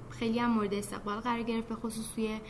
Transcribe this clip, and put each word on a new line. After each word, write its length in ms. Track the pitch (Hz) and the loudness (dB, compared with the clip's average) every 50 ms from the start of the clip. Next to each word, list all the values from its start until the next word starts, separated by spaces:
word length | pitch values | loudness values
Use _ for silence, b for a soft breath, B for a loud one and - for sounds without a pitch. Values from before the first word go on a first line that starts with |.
| - - | -8 -10
خیلی 280 | - - 240 226 226 240 | -6 -2 0 2 4 4
هم 120 | 240 240 | 4 6
مورد 240 | 233 220 208 196 202 | 6 6 4 4 2
استقبال 420 | 202 208 - 196 185 - 208 208 | 0 -2 -2 -6 -6 -4 -2 -2
قرار 260 | 214 226 247 233 233 226 | -2 0 0 0 0 0
گرفت، 260 | 233 226 226 226 - | 0 0 0 0 -2
به 60 | 226 | -4
خصوص 400 | 214 - 226 220 226 220 - - | -4 -4 -4 -4 -4 -6 -4 -2
توی 240 | - 220 214 214 220 214 B | 0 0 0 0 -4 -6 B